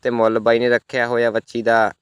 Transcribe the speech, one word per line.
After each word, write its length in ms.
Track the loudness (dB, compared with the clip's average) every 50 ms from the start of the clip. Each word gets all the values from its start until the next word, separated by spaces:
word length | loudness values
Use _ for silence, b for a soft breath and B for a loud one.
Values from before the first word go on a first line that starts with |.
| _
ਤੇ 80 | -4
ਮੁੱਲ 280 | -2 0 0 0 0 0
ਬਾਈ 200 | 0 2 2 2
ਨੇ 100 | 2 0
ਰੱਖਿਆ 380 | 0 0 _ _ -4 -4 -4
ਹੋਇਆ 240 | -2 -2 0 -2 0
ਵੱਛੀ 320 | -2 -4 -6 _ -10 -6 -2
ਦਾ 300 | 0 2 2 2 0 -2 _